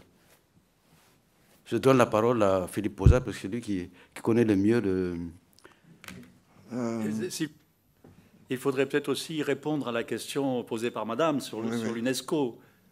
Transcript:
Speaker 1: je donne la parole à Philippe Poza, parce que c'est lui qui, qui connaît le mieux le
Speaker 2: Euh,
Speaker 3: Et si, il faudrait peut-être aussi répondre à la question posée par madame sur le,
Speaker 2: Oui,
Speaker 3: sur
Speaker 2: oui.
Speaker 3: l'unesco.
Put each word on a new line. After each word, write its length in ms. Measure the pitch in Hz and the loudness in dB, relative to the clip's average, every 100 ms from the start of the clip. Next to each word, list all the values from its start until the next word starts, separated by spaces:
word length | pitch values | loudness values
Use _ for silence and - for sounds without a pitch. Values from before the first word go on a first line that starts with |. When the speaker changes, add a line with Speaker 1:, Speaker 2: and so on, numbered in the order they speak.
| - _ _ _ _ _ _ _ _ _ _ _ _ _ _ _ - | -20 _ _ _ _ _ _ _ _ _ _ _ _ _ _ _ -6
Speaker 1:
je 120 | 113 | 2
donne 200 | 131 131 | 4 6
la 80 | 113 | 6
parole 380 | 107 117 120 | 4 2 4
à 240 | 101 95 90 | 4 4 0
Philippe 300 | - 101 - | -4 -4 4
Poza, 240 | - 127 | 6 6
parce 160 | 127 95 | 2 -8
que 60 | |
c'est 40 | 98 | -8
lui 140 | 117 | -8
qui, 280 | 104 95 90 - - | -4 -6 -6 -14 -20
qui 80 | - | -6
connaît 220 | - 113 | 2 4
le 140 | 113 98 | 4 4
mieux 240 | 101 117 | 4 2
le 340 | 101 92 90 87 87 87 _ _ - _ _ - - - - - _ - - | 2 0 -2 -4 -8 -12 _ _ -20 _ _ -20 -18 -18 -20 -20 _ -20 -12
Speaker 2:
Euh, 520 | 117 117 113 107 110 120 | -6 -4 -2 -4 -4 -4
Speaker 3:
Et 40 | |
si, 200 | - 156 - _ _ _ _ - - _ _ - | -6 -8 -10 _ _ _ _ -20 -20 _ _ -8
il 80 | 127 | -4
faudrait 280 | 139 131 135 | -2 0 2
peut-être 240 | 143 143 | 0 -2
aussi 320 | 131 - 160 | -4 -4 -4
répondre 460 | 139 135 151 156 120 | -2 -2 -2 -4 -2
à 40 | |
la 120 | 117 | -4
question 600 | 113 113 - 147 139 127 | -4 -6 -6 -2 -2 -2
posée 280 | 107 117 117 | -4 -4 -4
par 140 | 117 107 | -4 -6
madame 340 | 117 160 143 | 0 0 0
sur 220 | - 113 | -4 -6
le, 80 | 113 | -4
Speaker 2:
Oui, 100 | 117 | -4
Speaker 3:
sur 100 | 110 | -4
Speaker 2:
oui. 60 | 113 | -4
Speaker 3:
l'unesco. 640 | 120 127 - 160 127 - - _ _ | -2 -4 -2 -2 -2 -6 -20 _ _